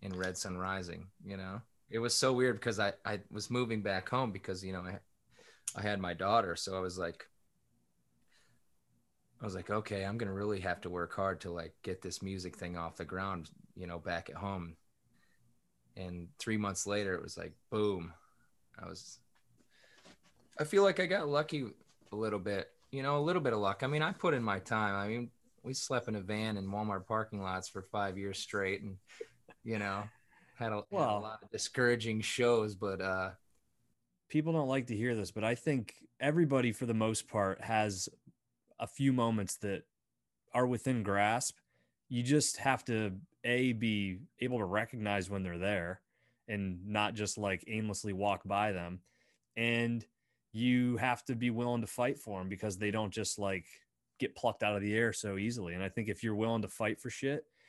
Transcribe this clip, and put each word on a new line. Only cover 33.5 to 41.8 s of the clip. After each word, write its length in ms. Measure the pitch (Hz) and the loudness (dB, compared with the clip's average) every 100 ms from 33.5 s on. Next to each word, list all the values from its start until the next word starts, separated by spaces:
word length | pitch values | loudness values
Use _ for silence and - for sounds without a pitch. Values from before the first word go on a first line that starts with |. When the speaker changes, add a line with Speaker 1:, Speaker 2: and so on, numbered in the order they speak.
| _ _ _ _ _ _ _ - | _ _ _ _ _ _ _ -2
Speaker 2:
People 260 | 156 156 | 0 2
don't 140 | 160 131 | 2 2
like 180 | 135 123 | 0 0
to 100 | 104 | 0
hear 180 | 120 | 0
this, 160 | 113 95 | 0 -2
but 140 | 110 | 0
I 100 | 110 | 0
think 400 | 123 - 139 107 - - - | 0 2 0 -2 -10 -18 -2
everybody, 540 | 139 156 160 135 123 | 2 4 6 6 4
for 140 | 104 120 | 2 0
the 80 | |
most 340 | 110 110 110 - | 4 4 2 0
part, 320 | 110 98 95 | 2 2 2
has 480 | - 110 107 95 - - - - _ _ _ - | 2 4 4 0 -6 -10 -20 -20 _ _ _ -10
a 60 | 113 | -8
few 260 | - 135 | 2 4
moments 440 | 127 117 110 95 - | 6 4 2 0 -4
that 260 | 104 87 - _ _ _ _ _ _ | -4 -4 -8 _ _ _ _ _ _
are 120 | 123 127 | 2 2
within 360 | 120 135 123 | 2 2 0
grasp. 560 | 101 98 104 120 - - _ _ | 2 6 6 4 0 -6 _ _